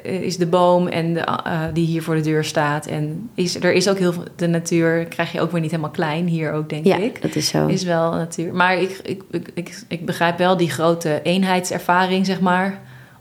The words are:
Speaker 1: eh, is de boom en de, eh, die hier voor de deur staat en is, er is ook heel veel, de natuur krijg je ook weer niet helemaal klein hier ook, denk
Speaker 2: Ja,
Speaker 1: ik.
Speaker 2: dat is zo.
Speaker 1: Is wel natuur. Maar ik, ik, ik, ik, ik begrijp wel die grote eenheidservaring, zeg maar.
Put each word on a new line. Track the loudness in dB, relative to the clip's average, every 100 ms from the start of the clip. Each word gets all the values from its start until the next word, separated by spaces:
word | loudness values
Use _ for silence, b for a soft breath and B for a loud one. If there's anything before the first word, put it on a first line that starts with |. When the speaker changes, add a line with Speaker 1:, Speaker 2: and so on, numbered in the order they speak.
Speaker 1:
eh, | -6 -4
is | -4 -2
de | 2
boom | 4 6 4 2
en | 0 -2
de, | -2
eh, | -2 -2 -2 -2 -2
die | 0 0
hier | 0
voor | 0 0
de |
deur | 2 0
staat | 0 0 0 -2 -4
en | -4 -4 -6 -8 -4
is, | -4 0
er | 2
is | 4 2
ook | 2
heel | 0
veel, | 0 -8 -4
de | 0
natuur | 0 0 2 2 0 -2
krijg | -4 -4
je | -2
ook | -2
weer | -2
niet | -2
helemaal | -2 -4
klein | -2 -2 0 0
hier | 0 0
ook, | -2 -4
denk | 0 2
Speaker 2:
Ja, | 2
Speaker 1:
ik. | 0 -4
Speaker 2:
dat | -4 -2
is | 0
zo. | 2 2
Speaker 1:
Is | 2
wel | 0 2 2
natuur. | 0 -4 -6 -4
Maar | 2 2 2
ik, | -2 -4
ik, | -8 -10 -8
ik, | -8 -6
ik, | -10 -10 -14 -10
ik | -6 -6
begrijp | 0 0 2
wel | 2 4
die | 2
grote | 2 2 2 0 0
eenheidservaring, | 0 2 2 2 0 -2 2 2 2 2 0
zeg | 0
maar. | 2 2 0 -4 B B B B